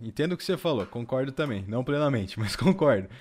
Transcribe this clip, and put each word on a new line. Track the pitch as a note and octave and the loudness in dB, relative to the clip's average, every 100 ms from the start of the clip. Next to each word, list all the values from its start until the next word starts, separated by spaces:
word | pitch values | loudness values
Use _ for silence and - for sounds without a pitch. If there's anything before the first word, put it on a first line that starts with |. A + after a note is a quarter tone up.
Entendo | A2+ G#2+ D#3 | -8 -2 -2
o | F3 | -2
que | - | -2
você | F3+ | -2
falou, | E3+ C3 - | 0 0 -2
concordo | A#2+ A#2 C3 C#3 | -6 -4 -2 -2
também. | C3+ D3 G2+ F#2+ | -2 -2 -4 -4
Não | A#2 | -4
plenamente, | B2+ D3 D3+ B2 F#2 - | -2 0 2 2 -2 -4
<laughs> | |
mas | G#2+ - | -4 2
concordo. | C#3 F#3+ D3+ G#2 F#2+ - | 2 4 6 4 0 -12